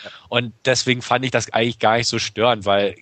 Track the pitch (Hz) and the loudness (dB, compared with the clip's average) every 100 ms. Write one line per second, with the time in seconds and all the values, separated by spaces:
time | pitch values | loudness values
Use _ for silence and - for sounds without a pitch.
0 | - - - 120 120 - - 127 - 123 | -20 -20 -6 -4 -4 -4 0 0 2 0
1 | - 123 131 120 - 113 120 117 110 113 | 0 0 0 -2 -2 0 -2 0 2 2
2 | 117 117 - - 117 117 98 101 101 - | 0 -4 -4 0 0 2 2 2 2 -2